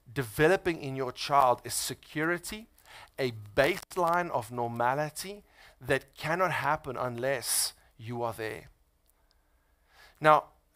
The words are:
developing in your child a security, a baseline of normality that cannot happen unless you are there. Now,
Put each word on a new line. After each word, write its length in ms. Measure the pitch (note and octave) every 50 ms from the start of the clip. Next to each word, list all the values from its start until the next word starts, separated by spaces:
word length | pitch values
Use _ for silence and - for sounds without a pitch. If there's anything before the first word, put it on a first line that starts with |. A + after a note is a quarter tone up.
| _ B2 A2
developing 680 | C#3 B2+ A2 - - D3+ E3 F#3+ F#3+ F#3+ F#3 E3 -
in 160 | D3 C3+ C3
your 160 | C3 B2+ B2 -
child 480 | - - - C#3+ C#3+ C3+ B2 A#2+ - -
a 60 | A2+
security, 1000 | - - - - B2+ - - - - D3+ D#3 E3+ F3 F3 - - G#3+ G#3+ A3+ - _ _ - - - - - - _
a 140 | - C3+ B2+ A2+ G#2+ G#2 G#2 -
baseline 760 | C#3 C3+ E3 G3 F3 - - - F#3 F3 E3 E3+ F3 F3 D#3+
of 220 | C#3+ B2+ A2+ A#2+
normality 920 | B2 A#2+ A#2+ A#2 A#2 A#2 A#2+ B2 C3+ D3 D3+ D3+ - - - F#3+ G#3 G#3 - _ _ - - - - -
that 340 | B2+ B2 C#3 C3+ - - -
cannot 340 | - - D#3 E3+ F#3 F#3+ E3+
happen 460 | C3+ A#2 C3 C#3+ D#3 D#3 - C#3+ A#2
unless 760 | - B2+ B2 A#2+ A#2+ B2+ C3+ C#3 - - - - - - - - _ _ _ _
you 240 | - A2 A2+ A#2+ A#2+ A#2+
are 100 | A#2 G#2+
there. 360 | A2+ A2 G#2+ D#2+ D#2+ - - _ _ _ _ _ _ _ _ _ _ _ _ _ _ _ _ _ _ _ _ _ _ _ _ _ - - - _ -
Now, 260 | D3+ D#3 D3+ - - - _ _ _ _ _